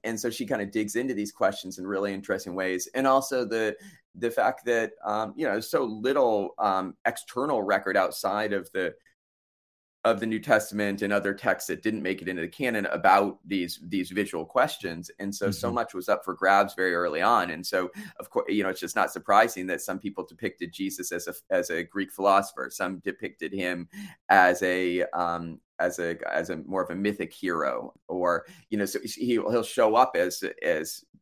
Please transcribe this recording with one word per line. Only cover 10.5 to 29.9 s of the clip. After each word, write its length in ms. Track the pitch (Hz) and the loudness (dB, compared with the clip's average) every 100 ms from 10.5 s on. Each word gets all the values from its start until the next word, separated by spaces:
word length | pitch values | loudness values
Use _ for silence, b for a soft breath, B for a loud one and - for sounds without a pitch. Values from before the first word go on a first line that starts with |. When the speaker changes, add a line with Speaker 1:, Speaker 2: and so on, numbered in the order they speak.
| 110 - 104 101 98 | 4 4 -2 0 0
Speaker 1:
and 100 | 101 | 0
other 180 | 101 98 | 0 0
texts 360 | 98 - 92 - | 0 0 0 -2
that 160 | - | -4
didn't 180 | 110 110 | -2 -2
make 220 | 85 92 | -2 -4
it 40 | 87 | -4
into 140 | 90 | -6
the 60 | 85 | -6
canon 400 | - 131 110 95 | -4 -2 -2 -2
about 500 | 85 92 98 101 - 80 | 2 6 6 4 -2 -4
these, 340 | 98 87 - | -2 -2 -8
these 260 | 82 95 87 | -6 -4 -2
visual 340 | 92 95 85 | -2 -2 -4
questions. 680 | 78 123 139 - 92 82 87 - | -2 0 0 0 -8 -8 -10 -10
And 160 | 101 101 | -8 -2
so, 160 | 98 | -2
so 160 | 98 117 | -2 -2
Speaker 2:
Mm-hmm. 80 | 120 | -2
Speaker 1:
much 180 | 113 | -4
was 160 | 95 90 | -4 -2
up 160 | 98 - | 0 -2
for 80 | |
grabs 400 | 90 95 98 98 | 0 6 6 6
very 220 | - 92 87 | 2 2 2
early 260 | 87 76 | 0 2
on. 300 | 98 117 87 | 4 4 2
And 120 | 80 | -4
so, 280 | 90 95 90 101 104 - | -2 0 -2 -6 -16 -16
of 120 | - | -6
course, 200 | - - | -4 0
you 120 | 104 | 0
know, 60 | 95 | 0
it's 100 | 92 | -2
just 160 | 87 110 | -2 0
not 160 | 90 | 0
surprising 560 | 92 - 101 117 95 92 | 0 4 6 6 2 -4
that 120 | 85 | -4
some 200 | - 95 | -4 -6
people 260 | 110 98 90 | -6 -8 -10
depicted 480 | 87 95 - 87 | -8 -8 -6 -10
Jesus 380 | 85 95 95 90 | -6 -6 -6 -6
as 160 | 87 87 | -6 -8
a, 80 | 87 - | -12 -2
as 180 | 92 87 | -2 0
a 140 | 82 | -2
Greek 280 | 85 101 95 | -4 -6 -6
philosopher. 580 | - 98 98 101 - 65 | 0 4 4 2 -4 -10
Some 260 | - 92 95 | -6 -6 -6
depicted 500 | 98 90 80 - 80 | -8 -6 -8 -8 -8
him 360 | 98 90 87 85 202 202 B - | -4 -4 -4 -8 -14 -16 B 4
as 360 | 98 92 87 | 8 8 6
a, 400 | 92 90 90 90 85 | 2 2 2 0 -2
um, 460 | 87 87 85 85 80 _ - | -2 -2 -2 -6 -12 _ -2
as 220 | 87 87 | -2 0
a, 180 | 85 85 50 | -2 -4 -4
as 160 | 73 85 | -2 -2
a 80 | 80 | -6
more 240 | - 95 | -4 -2
of 80 | 87 | -2
a 60 | 87 | -2
mythic 360 | 101 101 85 | -2 -2 -4
hero, 600 | - 92 82 69 60 62 - - | -4 -2 0 0 -2 -6 -12 -8
or, 400 | 90 87 85 B B - | 0 2 2 B B -6
you 80 | 104 | -2
know, 60 | 98 | -2
so 140 | - | -4
he, 320 | 107 - 123 117 | -6 -4 0 2
he'll 260 | - 117 | 2 0
show 320 | - - 110 | 0 2 6